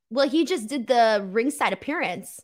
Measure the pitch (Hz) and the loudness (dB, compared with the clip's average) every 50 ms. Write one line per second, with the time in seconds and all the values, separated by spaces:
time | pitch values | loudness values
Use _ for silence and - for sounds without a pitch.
0 | _ - 226 277 277 302 233 330 320 - 370 285 214 214 277 285 220 - 247 240 | _ -4 0 0 2 2 4 2 2 2 0 -4 -4 -4 -6 -4 0 2 4 4
1 | 226 220 220 208 196 190 185 226 233 294 285 - 254 202 190 190 - - 302 349 | 6 6 4 2 0 -2 -2 0 0 0 0 0 0 -2 -2 -2 -4 -4 -4 -2
2 | - 180 175 196 - - - - | -2 -4 -4 -6 -10 -14 -18 -20